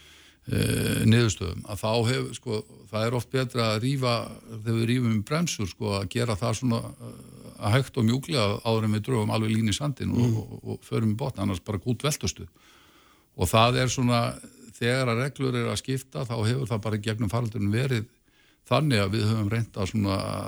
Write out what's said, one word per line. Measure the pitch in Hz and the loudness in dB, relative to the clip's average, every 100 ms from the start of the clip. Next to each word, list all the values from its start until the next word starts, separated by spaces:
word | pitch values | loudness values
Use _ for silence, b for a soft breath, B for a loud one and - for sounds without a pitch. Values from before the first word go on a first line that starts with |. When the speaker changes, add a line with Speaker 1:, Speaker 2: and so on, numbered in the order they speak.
| B B B B - | B B B B -4
Speaker 1:
eh, | 101 107 110 - - | 0 0 0 0 2
niðurstöðum, | 110 113 117 - 90 90 - | 6 6 4 0 -6 -8 -8
að | 104 | -6
þá | 110 117 113 | 0 2 2
hef, | 131 131 127 | 0 -4 -8
sko, | 123 107 - - - | -6 -6 -6 -16 -8
það | 107 113 | -2 0
er | 123 | -2
oft | - | -2
betra | 131 127 127 113 | -2 -2 0 0
að | 107 | 0
rífa, | 127 139 127 117 110 110 - | 0 0 0 0 -4 -12 -14
þegar | 113 110 113 | -8 -2 0
við | 113 | 2
rífum | 127 117 110 | 2 4 2
í | |
bremsur, | 101 156 175 - 98 | 0 0 0 -2 -4
sko, | - 107 98 | -4 -2 -2
að | 90 | -2
gera | 117 117 110 | -2 -2 0
það | 120 110 | -2 0
svona, | 127 117 | 0 0
eh, | - - 117 - - - - - 107 | -2 -12 -16 -16 -18 -18 -18 -6 2
hægt | 127 131 135 | 2 2 2
og | 110 | 4
mjúklega | 127 135 147 101 107 | 2 0 0 0 0
áður | 117 113 | 0 2
en | 107 107 | 2 0
við | |
drögum | 104 123 107 | 0 0 2
alveg | 110 110 | 0 2
línu | 110 110 | 2 2
í | 95 | 0
sandinn | 147 131 95 | -2 -2 0
og, | 101 | 2
Speaker 2:
Mm. | 120 110 | 4 2
Speaker 1:
og, | 101 | -2
og, | 110 110 | -10 -8
og | 110 | -10
förum | - 123 110 | -4 -2 0
í | 104 | 0
botn, | 143 - | -4 -2
annars | 101 92 | -2 -2
bara | - 101 | -4 -6
kútveltustu. | 127 117 147 151 123 - 87 _ B B B B B B B - | -2 -2 -2 -2 -4 -6 -12 _ B B B B B B B -2
Og | 90 | 2
það | 110 117 127 | 4 4 4
er | 127 | 0
svona, | - 123 120 120 - - - - | 2 2 2 0 -4 -14 -20 -18
þegar | - 120 131 127 | -4 0 2 2
að | 113 | 0
reglur | 139 131 131 | -2 -2 -2
eru | 123 113 | 0 -2
að | 107 | -4
skipta, | - 131 - 147 | -4 -6 -6 -8
þá | 120 117 107 | -6 -2 0
hefur | 127 135 | 0 -2
það | 113 | -2
bara | 110 107 | -2 -2
í | |
gegnum | 110 110 110 | -2 -2 0
faraldurinn | 117 117 104 101 | 0 -2 -2 0
verið | 110 135 117 107 _ b b b b - | 2 2 0 -4 _ b b b b 0
þannig | 123 151 110 | 2 4 2
að | 98 | 2
við | 110 | 2
höfum | 107 113 101 | 2 2 0
reynt | 113 110 117 | 0 -2 -4
að | 95 | -2
svona, | 110 98 98 101 98 | 0 0 0 -2 -4